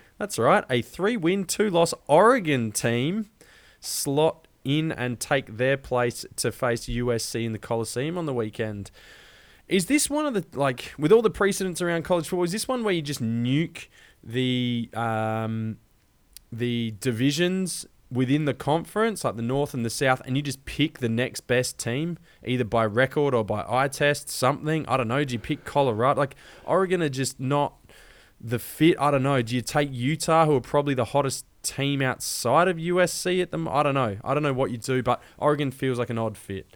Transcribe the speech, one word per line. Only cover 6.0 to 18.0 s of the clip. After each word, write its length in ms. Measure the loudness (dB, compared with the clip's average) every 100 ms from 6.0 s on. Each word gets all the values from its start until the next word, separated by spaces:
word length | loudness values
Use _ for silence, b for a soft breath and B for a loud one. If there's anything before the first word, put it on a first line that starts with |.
| 0 -2 -12 -4
to 160 | -4
face 340 | -2 -2 -2 -2
U 240 | -2 0
S 120 | 0
C 220 | -2 -4 -4
in 60 |
the 80 | -6
Coliseum 580 | -4 -4 -2 -4 -4 -4
on 80 | -4
the 80 |
weekend. 580 | -4 -4 -4 -6 -6 -12 B B B B B B B _
Is 200 | 0 2
this 220 | 2 2
one 160 | 0 0
of 80 |
the, 120 | -2 -4 -2
like, 360 | -2 -2 -10 -4
with 140 | 6
all 100 | 6
the 80 | 6
precedents 520 | 2 0 0 -4 -2
around 220 | -2 -2
college 260 | 0 -2 0
football, 160 | -2 -2
is 80 |
this 140 | -2 -4
one 160 | -2
where 100 | 0
you 80 | -2
just 200 | -2 -4
nuke 680 | -2 0 2 0 0 -6 -20 b b b
the, 680 | -8 -4 0 0 0 -2 -4
um, 840 | -4 -2 -2 -2 -2 -2 -4 -4 -8 _ _ _ _ _ -20 _
the 440 | -4 -2 -2 -4 -4
divisions 840 | -4 0 0 2 0 0 -4 -6 -12 _